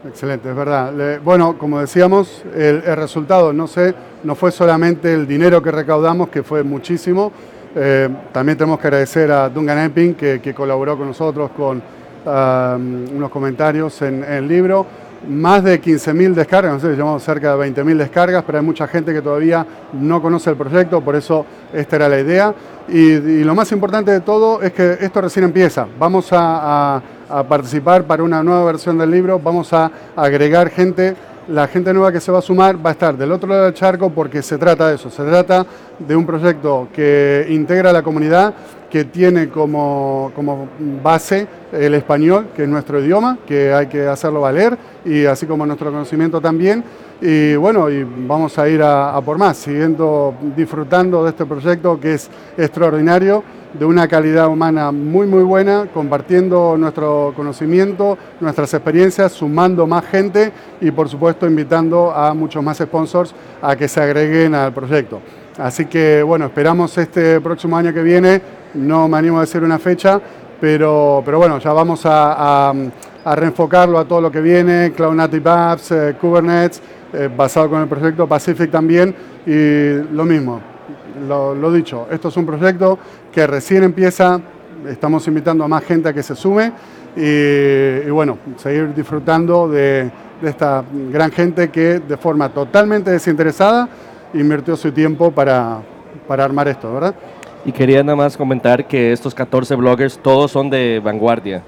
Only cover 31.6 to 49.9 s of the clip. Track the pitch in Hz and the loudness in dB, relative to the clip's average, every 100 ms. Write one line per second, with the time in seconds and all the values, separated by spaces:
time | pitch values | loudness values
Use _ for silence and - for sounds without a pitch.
31.6 | 143 180 185 190 190 170 - 185 180 185 | 0 -2 0 2 2 0 0 -2 2 4
32.6 | 190 185 160 151 170 131 139 180 190 196 | 4 2 -2 0 -2 0 -4 -4 0 2
33.6 | 190 - 190 180 190 156 143 147 135 151 | 2 2 0 0 -2 -2 -4 -6 -6 0
34.6 | 165 160 160 147 131 - 143 175 180 185 | 2 2 0 -2 -8 -8 0 2 4 0
35.6 | 180 - - - 151 160 165 165 175 151 | 0 -10 -20 -16 -2 0 0 0 0 0
36.6 | 147 135 127 - 147 143 143 143 160 156 | -2 -2 -4 -2 2 2 2 0 0 -2
37.6 | 151 180 185 170 156 151 156 175 208 202 | 0 2 4 2 0 -2 2 2 2 -2
38.6 | - - - 156 139 170 180 180 156 156 | -20 -20 -6 -4 -4 2 2 2 0 -2
39.6 | 151 147 143 139 135 135 135 139 143 139 | -2 -2 -2 -2 -4 -4 -6 -6 -6 -6
40.6 | 135 147 151 135 147 160 - 196 208 - | -10 -10 -8 -2 0 0 0 -4 -4 -14
41.6 | - 156 147 147 139 147 160 196 214 - | -10 -2 2 0 0 2 4 2 0 -6
42.6 | 143 147 131 143 139 196 240 247 - 143 | -2 -2 -2 -2 2 2 0 -4 -4 0
43.6 | 139 139 139 147 143 139 160 151 139 147 | 2 2 0 -2 -4 -2 -4 -2 0 2
44.6 | 220 247 - - 175 151 143 135 160 156 | 0 0 -10 -12 -2 2 2 0 -4 -4
45.6 | 147 147 151 147 143 156 165 160 160 165 | -4 -4 -6 -6 -4 -2 0 0 -2 0
46.6 | 185 220 233 - - - 170 156 151 147 | 0 -2 -6 -18 -20 -6 0 2 2 2
47.6 | 185 220 156 143 127 123 127 151 156 - | 2 2 0 -2 -6 -8 -4 -2 -2 0
48.6 | 151 156 147 143 143 139 131 160 202 143 | 0 2 2 2 0 -4 -4 0 0 0
49.6 | 147 143 160 | -6 -2 -2